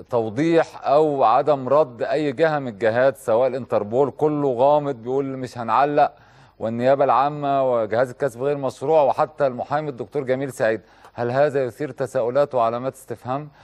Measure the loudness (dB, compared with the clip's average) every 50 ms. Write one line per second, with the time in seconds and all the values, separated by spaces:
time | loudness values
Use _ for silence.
0 | -8 -4 -2 -2 -2 -2 -2 -2 0 2 2 2 2 0 -4 -8 -2 2 2 4
1 | 4 2 2 2 4 4 4 4 2 2 0 0 0 2 2 2 2 0 -2 -6
2 | -4 -2 -2 -2 -2 -2 0 0 0 0 0 -2 -4 -6 -4 -2 0 0 2 4
3 | 2 2 2 0 -2 0 2 2 2 0 0 -4 -4 -4 -2 -2 -2 0 0 0
4 | 0 0 0 0 0 0 0 0 -2 -2 0 2 4 4 4 2 2 -2 -6 -6
5 | -6 -4 -4 -4 -4 -4 -6 -8 -10 -10 -10 -8 -4 0 2 2 2 2 4 2
6 | 2 2 0 -6 _ _ _ -20 -20 _ _ -8 -6 -4 -4 0 2 2 4 4
7 | 4 4 4 4 2 0 -2 -4 -2 -2 0 0 2 2 2 0 0 0 0 0
8 | 0 -2 -2 -4 -4 -4 -4 -4 -4 -4 -2 -2 -4 -6 -6 -4 -2 2 4 4
9 | 4 4 2 0 -2 -2 -2 -2 -2 -2 -2 -4 -6 -6 -6 -4 -4 -6 -8 -10
10 | -10 -8 -8 -6 -4 -2 -2 -2 -4 -6 -4 -2 0 0 0 -2 -6 _ _ _
11 | -20 -14 -8 -6 -4 -2 0 2 2 2 2 0 -2 -4 -6 -8 -10 -8 -6 -6
12 | -6 -4 -2 -2 -2 0 0 0 0 0 0 0 0 0 0 -2 -6 -8 -10 -10
13 | -12 -14 -14 -12 -8 -8 -8 -8 -8 -12 -18 _